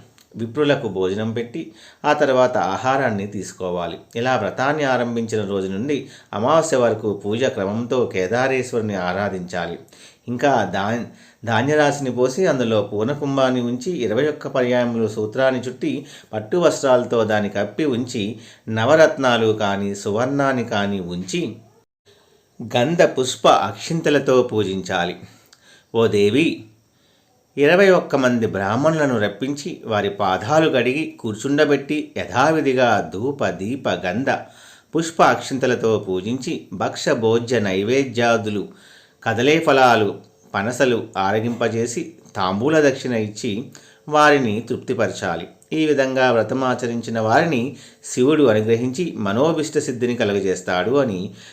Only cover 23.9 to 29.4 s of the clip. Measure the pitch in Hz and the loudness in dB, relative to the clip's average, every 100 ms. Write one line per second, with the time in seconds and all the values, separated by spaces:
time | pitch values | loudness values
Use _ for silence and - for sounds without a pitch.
23.9 | 165 156 143 143 127 123 107 95 95 90 | -2 0 0 4 2 2 0 -2 -4 -4
24.9 | 92 87 - - _ _ _ _ _ _ | -4 -4 -6 -14 _ _ _ _ _ _
25.9 | 117 113 104 101 127 165 - - _ _ | 0 2 4 4 4 0 -2 -12 _ _
26.9 | _ _ _ _ _ _ - 143 180 196 | _ _ _ _ _ _ 2 4 6 6
27.9 | 180 - 139 127 120 110 95 98 117 151 | 4 2 0 2 2 0 -2 -2 0 2
28.9 | 160 143 117 104 - | 2 2 2 0 -2